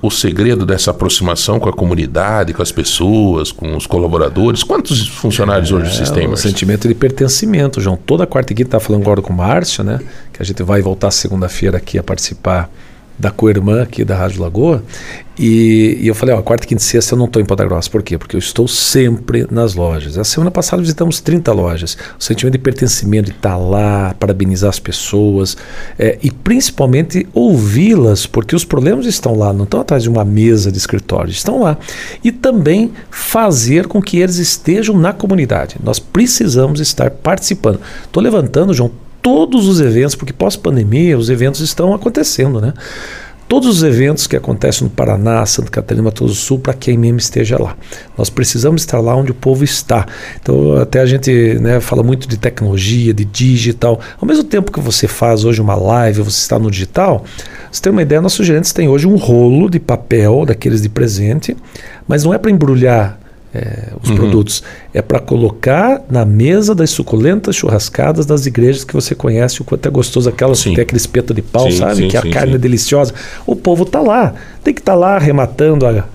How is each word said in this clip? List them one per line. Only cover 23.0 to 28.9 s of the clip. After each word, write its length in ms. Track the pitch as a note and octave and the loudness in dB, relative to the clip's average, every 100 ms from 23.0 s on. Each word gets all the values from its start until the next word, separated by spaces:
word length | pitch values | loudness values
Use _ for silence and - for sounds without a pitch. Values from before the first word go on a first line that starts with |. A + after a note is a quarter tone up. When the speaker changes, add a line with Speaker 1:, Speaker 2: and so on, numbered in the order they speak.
| G2+ G#2+ G2+ | 0 0 0
Speaker 2:
de 60 | - | -4
tá 180 | G#2 F2+ | -4 -2
lá, 580 | F2+ G2 G#2 G2+ G2 F#2 | 0 0 2 0 -2 -2
parabenizar 500 | G2+ F#2+ F#2+ F#2 G2 | -2 0 0 0 0
as 100 | F#2 | -2
pessoas, 760 | - - - G2+ G#2 G2 F#2+ - - - - - | -6 -8 -4 0 2 2 0 -6 -12 -12 -12 -2
é, 200 | A2 B2 | -2 0
e 80 | D3 | -4
principalmente 960 | - - A#3+ - - C3+ B2+ D#3+ F#3 F#3+ | -2 0 2 0 0 2 2 2 -2 -2
ouvi-las, 920 | - A#3+ D#3+ G#2 G#2+ G3 G#3+ A#2 G2 - | 2 4 4 2 2 4 4 4 2 0
porque 280 | - G#2+ E3+ | -2 0 -2
os 100 | E3 | 0
problemas 400 | C#3+ C3+ | 0 2